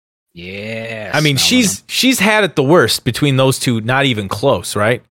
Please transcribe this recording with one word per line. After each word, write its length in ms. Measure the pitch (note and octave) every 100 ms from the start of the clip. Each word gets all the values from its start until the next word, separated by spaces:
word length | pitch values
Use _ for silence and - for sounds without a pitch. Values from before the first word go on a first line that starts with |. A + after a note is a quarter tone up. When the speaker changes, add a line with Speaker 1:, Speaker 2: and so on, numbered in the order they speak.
| _ _ _ E2+
Speaker 1:
Yeah, 760 | F2+ G2+ A2 A2+ A2+ A2 -
Speaker 2:
I 80 | C3+
mean, 160 | D3+ C3+
Speaker 1:
smelling 0 |
Speaker 2:
she's, 420 | - B3+ G3+ G3
Speaker 1:
him. 40 | -
Speaker 2:
she's 320 | - B3+ B3+
had 240 | G3 G#3+
it 120 | F#3 D3+
the 80 |
worst 400 | C3+ F3 A2+ -
between 340 | B2+ - C#3+ C3
those 220 | C3 -
two, 220 | C3+ A2+
not 240 | A2 C3 C#3
even 220 | G#2+ G2
close, 480 | G#2 C3+ G2 - G#2
right? 280 | G#2+ A#2+ -